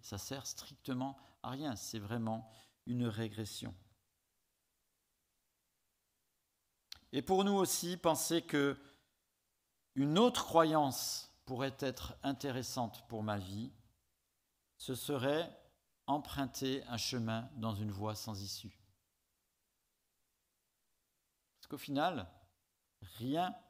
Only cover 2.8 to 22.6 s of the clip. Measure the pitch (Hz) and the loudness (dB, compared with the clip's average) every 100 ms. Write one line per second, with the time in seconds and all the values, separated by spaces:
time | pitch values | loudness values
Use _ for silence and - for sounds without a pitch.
2.8 | - 120 120 107 110 107 104 - 110 92 | -4 0 0 0 -4 -4 -6 -6 -10 -10
3.8 | - _ _ _ _ _ _ _ _ _ | -18 _ _ _ _ _ _ _ _ _
4.8 | _ _ _ _ _ _ _ _ _ _ | _ _ _ _ _ _ _ _ _ _
5.8 | _ _ _ _ _ _ _ _ _ _ | _ _ _ _ _ _ _ _ _ _
6.8 | - - - 135 127 190 196 196 170 - | -20 -20 -6 -2 4 6 6 6 4 2
7.8 | 175 180 170 151 - 170 - 147 143 131 | -2 2 4 4 2 0 2 4 4 0
8.8 | - - _ _ _ _ _ _ _ _ | -8 -20 _ _ _ _ _ _ _ _
9.8 | _ 135 143 170 240 240 - 165 160 156 | _ 0 4 8 6 4 4 6 8 6
10.8 | 139 - - - - _ - 127 135 - | 4 0 -4 -4 -8 _ -6 -2 -2 0
11.8 | 135 127 - - 143 131 143 127 117 131 | -4 -4 -8 -6 -4 -4 -4 -4 -4 -4
12.8 | 113 - - 113 107 101 92 101 131 - | -4 -6 -10 -4 -2 -2 -4 -6 -8 -12
13.8 | _ _ _ _ _ _ _ _ _ - | _ _ _ _ _ _ _ _ _ -14
14.8 | - 123 - 139 139 156 175 - - _ | -8 -6 -2 0 2 2 0 -8 -20 _
15.8 | _ _ - 143 - 143 131 - 131 135 | _ _ -2 -2 -2 -4 -4 -2 -2 -2
16.8 | - 113 - 127 113 113 123 - 110 104 | -4 -4 -2 -2 0 -2 -4 -4 -2 -2
17.8 | 107 98 107 107 113 98 98 - 104 - | -2 -2 -4 -4 -6 -8 -8 -10 -12 -18
18.8 | _ _ _ _ _ _ _ _ _ _ | _ _ _ _ _ _ _ _ _ _
19.8 | _ _ _ _ _ _ _ _ _ _ | _ _ _ _ _ _ _ _ _ _
20.8 | _ _ _ _ _ _ _ _ - 143 | _ _ _ _ _ _ _ _ -12 -8
21.8 | - 139 170 147 87 - _ _ | -2 2 2 0 -6 -12 _ _